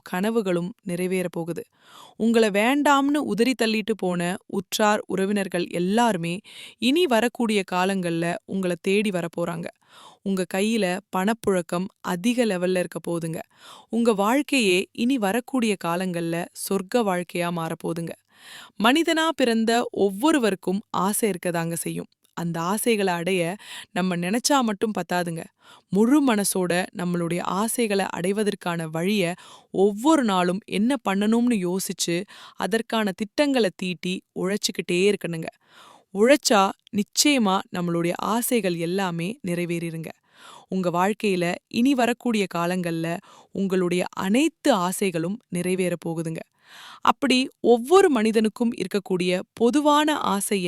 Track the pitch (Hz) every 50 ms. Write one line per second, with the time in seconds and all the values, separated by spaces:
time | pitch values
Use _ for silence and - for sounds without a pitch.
0 | - - - 180 196 220 226 233 196 190 175 170 175 185 - - _ 185 175 170
1 | 185 180 190 185 180 170 - 170 165 170 165 170 - - _ _ _ - - -
2 | - - - - 220 233 226 226 220 214 190 202 214 240 277 294 277 294 285 277
3 | 277 285 285 302 269 220 202 185 240 262 262 - 240 220 214 220 202 - 220 -
4 | 190 180 180 175 175 175 190 - - - - 202 185 - - - 214 208 214 -
5 | - - - 185 190 196 208 202 190 180 185 175 - - - 175 180 185 208 226
6 | 240 226 202 170 170 170 175 208 - - - - - - - _ 220 247 285 349
7 | 359 285 240 220 233 240 - - 240 220 214 196 185 - 185 180 185 190 196 190
8 | 175 170 170 165 170 170 175 - - - 190 190 185 180 175 - - 196 196 214
9 | 214 208 180 170 165 170 - 170 170 170 170 165 170 - - _ _ _ - -
10 | - - - _ _ 196 196 185 180 - - 190 208 220 233 233 190 180 180 202
11 | - _ - 185 185 214 220 - - 208 190 180 170 - 175 175 190 - - _
12 | - 180 180 175 175 247 233 247 240 214 185 175 180 180 185 180 175 170 - 165
13 | - 175 170 165 165 165 160 - - - _ _ - - - - - _ - 233
14 | 233 240 220 185 196 214 247 294 285 - 285 262 220 190 180 185 - - _ -
15 | 233 247 277 247 202 190 196 247 240 - - 262 233 214 196 - - 170 170 180
16 | 185 185 170 170 170 165 170 170 - - - - - - 196 190 185 190 - 247
17 | 220 196 180 180 175 - - 175 170 170 175 170 160 165 170 - - 170 165 170
18 | 170 165 - - _ _ _ _ - - - - - - _ - 196 233 277 330
19 | 320 339 320 320 320 330 320 - 262 233 226 226 220 220 233 240 240 - - -
20 | 196 202 190 196 269 320 311 285 233 202 190 - - 180 185 208 - _ - 180
21 | 180 196 208 - 240 208 175 175 - 180 170 170 165 165 170 160 - 170 165 170
22 | 170 - _ _ _ _ _ 175 170 170 165 165 165 180 208 214 - 240 226 202
23 | 202 190 175 170 170 185 190 180 165 165 196 - - - - - - - - 175
24 | 185 185 175 170 175 180 214 240 - - 294 269 247 220 208 - 226 220 208 190
25 | 170 - 180 180 175 170 165 160 - - _ _ _ - - - _ _ 180 196
26 | 226 240 285 311 285 254 220 202 196 - - 190 180 180 175 180 185 - - -
27 | 175 175 175 175 170 165 175 175 - - 180 190 220 233 - - 233 202 202 196
28 | 185 - - - 170 190 196 214 214 202 202 - - 180 170 170 160 156 156 160
29 | 175 196 220 202 175 165 185 - - - - - _ _ - 185 196 208 202 208
30 | 240 311 320 294 247 214 190 180 180 180 175 196 - - - 190 214 240 285 247
31 | - 202 190 196 208 214 226 233 240 247 240 196 175 175 180 190 - - 185 -
32 | - 170 170 175 202 - - - - - - - 196 185 202 226 226 - - 220
33 | 214 196 185 - 214 - - - 294 285 269 247 208 185 - - 185 180 175 -
34 | - 180 185 - - _ _ 175 180 185 202 208 - - - - 175 - 180 175
35 | 190 208 202 - - 170 170 160 160 - - _ _ _ _ - - - - -
36 | _ _ - 196 220 247 294 - - - 240 202 190 208 - - _ _ - 202
37 | 202 - _ - - 294 285 254 220 190 190 196 - - - 180 175 170 170 170
38 | 170 170 - - - 190 214 240 233 - 254 233 196 185 175 165 165 170 180 202
39 | 196 180 170 170 170 190 247 - - 185 175 175 175 165 170 170 170 170 160 165
40 | 156 - - - _ _ _ - - - - - - _ 190 190 175 175 160 175
41 | 185 208 220 - - 202 185 175 170 175 180 - - _ - 226 240 277 285 240
42 | 233 233 233 - - 240 226 208 190 - - 170 170 175 185 185 170 170 165 165
43 | 165 165 170 - - - - - - _ - 190 196 185 190 190 175 175 180 180
44 | - - - - 190 190 214 262 320 311 - _ - 302 233 185 175 185 190 -
45 | 208 190 160 165 160 175 208 - - _ 180 175 180 180 185 185 185 175 175 165
46 | - 170 160 165 160 160 160 - - - _ _ _ - - - - - - -
47 | - 254 240 - - 247 254 254 262 - - _ - 233 240 233 240 269 359 392
48 | 392 349 269 220 214 226 208 226 220 214 - - 240 233 - - 185 185 - 202
49 | - - 185 175 180 180 180 185 - - _ - 226 240 220 302 285 302 294 294
50 | 302 311 294 - - 190 190 202 - - 208 196 175